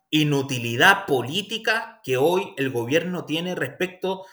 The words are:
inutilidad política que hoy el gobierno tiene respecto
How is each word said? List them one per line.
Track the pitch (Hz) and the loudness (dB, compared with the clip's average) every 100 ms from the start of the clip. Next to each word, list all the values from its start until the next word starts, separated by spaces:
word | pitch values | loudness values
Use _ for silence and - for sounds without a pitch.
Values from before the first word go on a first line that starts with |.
| _ | _
inutilidad | 156 151 139 135 127 117 120 180 196 - | 2 2 2 0 -4 -2 6 6 6 2
política | - 123 175 202 220 226 220 - - | -2 0 -6 -6 -4 -2 -2 -4 -14
que | - 127 | -2 2
hoy | 151 185 196 - | 4 2 -2 -4
el | 135 | -2
gobierno | 117 117 156 175 180 | -2 0 0 0 -6
tiene | 131 156 180 | -4 -4 -4
respecto | 175 131 - 180 - 185 185 - | -4 -6 -4 -6 -4 -6 -6 -10